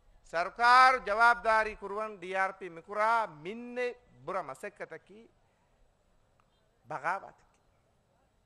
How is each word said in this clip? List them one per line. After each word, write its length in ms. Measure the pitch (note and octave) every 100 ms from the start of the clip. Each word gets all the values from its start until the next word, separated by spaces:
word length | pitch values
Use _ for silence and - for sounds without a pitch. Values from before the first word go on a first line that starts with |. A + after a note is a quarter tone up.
| _ _
සරකාර 800 | - D#3+ F#3 - A#3+ B3+ C4 B3+
ජවාබ්දාරී 720 | F#3+ G#3+ A#3 A#3 A3 A3 G#3+ G#3+
කුරුවන් 420 | G3 G3+ G#3+ G3+
ඩී 180 | F3+ F#3+
ආර් 180 | F#3+
පී 160 | G3 F#3
මිකුරා 580 | E3 F3 G#3 A3 A#3 G3+
මින්නේ 680 | D3+ E3 A3+ A#3+ B3 B3 - _ B2
බුර 200 | C#3 F#3+
මසක්කතකි 880 | D3 - G#3 - F3 D#3+ - G#3+ A#3 _ _ _ _ _ _ _ _ _ _ _ _ _ _ _ A#2+
බගාවතකි. 600 | D3 D#3 F#3+ - - _ _ _ _ _ _ _ _ _ _